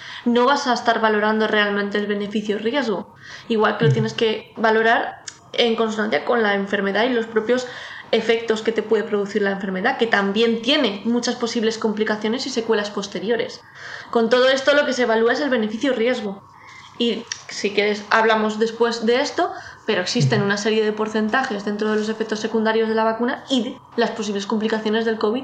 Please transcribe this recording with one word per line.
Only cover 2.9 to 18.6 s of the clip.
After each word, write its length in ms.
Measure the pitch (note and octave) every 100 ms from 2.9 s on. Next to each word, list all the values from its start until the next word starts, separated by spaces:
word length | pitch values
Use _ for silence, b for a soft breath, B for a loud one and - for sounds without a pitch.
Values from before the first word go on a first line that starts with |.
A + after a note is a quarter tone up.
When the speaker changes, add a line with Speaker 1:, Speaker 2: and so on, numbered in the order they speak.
| F3+ - B B B B
Speaker 1:
Igual 280 | A3+ G#3+ G#3+
que 80 |
lo 40 | A#3
Speaker 2:
Ujú. 60 |
Speaker 1:
tienes 200 | A3+ A3
que 380 | - A3+ G#3+ - -
valorar 680 | A3 A3 A3+ C4 - - - - -
en 240 | - A#3+ A3+
consonancia 480 | A3+ G#3 G#3+ C#4
con 180 | - A#3+
la 120 | G#3+
enfermedad 500 | G3+ G3 G3+ G3 G3
y 60 | B3
los 160 | A#3+ A3+
propios 400 | A3 G#3+ B3 - B B B B
efectos 500 | A3+ - A#3 A3+ G#3+
que 80 | A3+
te 120 | A3
puede 200 | G#3+ A3
producir 400 | G#3 G#3 G3+ A3
la 80 | G3
enfermedad, 480 | G3 G3 F#3 A3+ C4
que 80 | A3+
también 560 | G3+ G3 G3+ A#3 A3+
tiene 400 | A#3 D4+ A#3+ G3+
muchas 300 | A3+ A#3+ A#3+
posibles 440 | A#3 A3+ A#3+ A3 A3
complicaciones 680 | A3 G#3 G#3+ G#3 G#3+ B3+ C#4+
y 40 |
secuelas 400 | A#3+ A3+ G#3 G3+
posteriores. 680 | G#3+ G3 F3+ F#3+ A3+ - - B B B B B
Con 200 | A#3 A3+
todo 180 | B3 B3+
esto, 220 | C4+ D4
lo 120 | C#4+ C4+
que 60 |
se 100 | B3
evalúa 300 | A#3 A3+ A#3
es 80 | C4
el 100 | D4
beneficio-riesgo. 920 | B3 G#3+ G#3+ C#4+ A3 A#3 B3 G#3 F#3+ - B B B B -
Y 280 | A#3 G#3+ A#3 - -
si 240 | - G3+
quieres, 320 | G#3 G#3 G#3 -
hablamos 500 | A3 A3+ A3 G#3+ G#3+